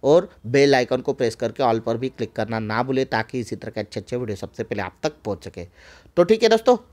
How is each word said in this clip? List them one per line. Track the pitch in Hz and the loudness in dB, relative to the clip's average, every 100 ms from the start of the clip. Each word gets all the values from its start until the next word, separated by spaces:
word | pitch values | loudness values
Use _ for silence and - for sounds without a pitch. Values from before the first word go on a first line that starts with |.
और | 131 165 185 - 110 | 6 4 2 -14 -2
बेल | 139 143 135 | 2 4 4
आइकन | 123 127 | 2 -2
को | 127 | -2
प्रेस | 131 120 110 | -2 -2 -2
करके | 117 113 | -6 0
all | 131 113 | 0 0
पर | 113 117 | -2 -4
भी | 131 | -4
क्लिक | - 117 | -6 -8
करना | - 110 113 | -6 -6 -4
ना | 107 107 | -4 -4
भूलें, | 127 131 131 | -2 -2 -2
ताकि | 113 110 127 | -2 -4 -6
इसी | 113 107 | -8 -10
तरह | 113 | -10
के | 107 | -8
अच्छे | 104 - | -8 -10
अच्छे | 98 123 | -8 -8
वीडियो | 120 98 | -6 -8
सबसे | 117 - | -10 -10
पहले | 117 104 | -8 -6
आप | 92 _ | -8 _
तक | 156 - 110 | -8 -6 -8
पहुँच | 98 92 | -8 -10
सके। | 90 87 _ - - _ - | -14 -16 _ -20 -20 _ 2
तो | |
ठीक | 175 220 | 4 6
है | 220 | 6
दोस्तों | 220 233 247 - | 4 4 2 0